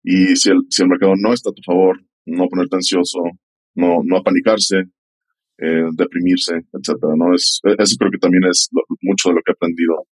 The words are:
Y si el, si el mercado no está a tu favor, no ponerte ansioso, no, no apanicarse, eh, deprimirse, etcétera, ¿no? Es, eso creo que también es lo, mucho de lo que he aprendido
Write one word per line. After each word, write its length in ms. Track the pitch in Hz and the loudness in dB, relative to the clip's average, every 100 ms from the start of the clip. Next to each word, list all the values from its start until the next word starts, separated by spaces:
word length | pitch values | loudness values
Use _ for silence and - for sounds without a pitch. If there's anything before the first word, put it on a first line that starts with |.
Y 340 | - 92 95 - | 0 2 2 2
si 140 | 101 | 2
el, 100 | 92 92 | 4 2
si 120 | - | 2
el 80 | 92 | 2
mercado 240 | 90 98 95 | 2 2 2
no 160 | 107 | 0
está 180 | 120 104 | 0 -4
a 20 | |
tu 80 | 98 | -10
favor, 400 | - 90 92 92 _ _ - | -2 2 2 0 _ _ -8
no 220 | 85 90 | -4 -2
ponerte 280 | 90 90 92 | -2 -4 -4
ansioso, 440 | 90 95 87 92 85 87 _ _ _ - | -2 -2 -2 -4 -8 -10 _ _ _ -2
no, 260 | 87 85 | 0 0
no 140 | 78 92 | 0 0
apanicarse, 680 | 95 90 110 107 - 95 92 _ _ _ _ _ _ _ | 0 0 2 0 0 -2 -4 _ _ _ _ _ _ _
eh, 280 | 80 82 82 80 | -2 -2 -2 -2
deprimirse, 680 | - 87 90 90 - 85 - | -4 -2 0 0 -2 -6 -8
etcétera, 400 | - 65 78 76 78 | -12 -6 -4 -2 0
¿no? 180 | 87 | 0
Es, 280 | 90 - - | 0 -2 -2
eso 320 | 101 104 104 - | 0 2 0 0
creo 140 | 98 | -2
que 60 | 98 | 0
también 260 | 90 90 92 | 2 2 2
es 200 | 87 - | 0 -2
lo, 100 | 90 - - | -4 -4 -6
mucho 280 | 92 98 92 | -2 0 0
de 60 | 85 | 0
lo 60 | |
que 100 | - | -2
he 20 | |
aprendido 540 | - 85 82 85 80 - | -4 -4 -2 -2 -2 -6